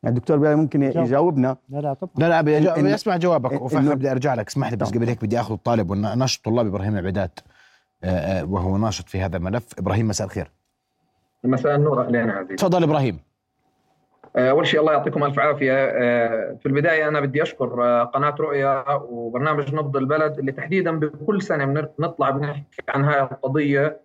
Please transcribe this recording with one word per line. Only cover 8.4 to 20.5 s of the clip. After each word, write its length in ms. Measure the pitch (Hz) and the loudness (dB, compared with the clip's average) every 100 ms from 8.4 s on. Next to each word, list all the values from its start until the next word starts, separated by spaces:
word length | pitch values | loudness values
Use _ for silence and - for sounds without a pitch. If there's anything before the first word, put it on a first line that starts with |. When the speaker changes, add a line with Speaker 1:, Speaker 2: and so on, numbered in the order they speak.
Speaker 3:
آه، 40 | 80 | -2
وهو 320 | 95 90 95 | -2 0 0
ناشط 320 | 110 104 - | -2 -4 -8
في 120 | 98 | -6
هذا 160 | 95 87 | -4 -4
الملف. 280 | 90 113 - - | -4 -6 -8 -8
إبراهيم، 280 | 95 98 113 | -2 0 0
مساء 200 | 98 101 | -2 -4
الخير. 240 | - 85 _ _ _ _ _ _ _ _ _ | -8 -10 _ _ _ _ _ _ _ _ _
Speaker 4:
مساء 320 | 123 127 147 143 | -2 0 2 2
النور، 300 | 151 131 120 | 2 2 2
أهلين 240 | 120 113 | 0 0
عزيزي. 260 | 98 92 95 | -2 -6 -2
Speaker 3:
تفضل 280 | 208 180 | 2 4
إبراهيم. 360 | 165 151 131 82 _ _ _ _ _ _ _ _ _ _ - 123 | 4 2 0 -2 _ _ _ _ _ _ _ _ _ _ -8 0
Speaker 4:
آه، 100 | 127 | 2
أول 180 | 143 156 | 4 4
شيء 120 | 156 | 2
الله 140 | 156 | 4
يعطيكم 300 | 143 151 143 | 2 0 0
ألف 160 | 143 139 | -2 0
عافية. 340 | 143 143 135 | 0 2 2
آه، 840 | 131 135 - 123 120 117 113 104 - | 2 2 2 2 2 2 0 -4 -6
في 60 | 143 | -2
البداية 420 | 139 160 160 151 | 2 2 2 2
أنا 120 | 151 | 0
بدي 240 | 139 139 | 0 0
أشكر، 400 | 160 - 123 120 | -2 -2 -4 0
آه، 200 | 120 120 | 2 4
قناة 320 | 120 135 147 143 | 2 0 0 0
رؤيا 460 | 156 143 139 135 131 143 120 | -2 0 0 0 0 -4 -4
وبرنامج 680 | 120 117 123 151 147 139 156 | -10 -6 -2 0 0 -2 -2
نبض 220 | 143 139 | -2 -2
البلد 420 | 131 156 151 143 | 0 2 0 -2
اللي 120 | 139 | -6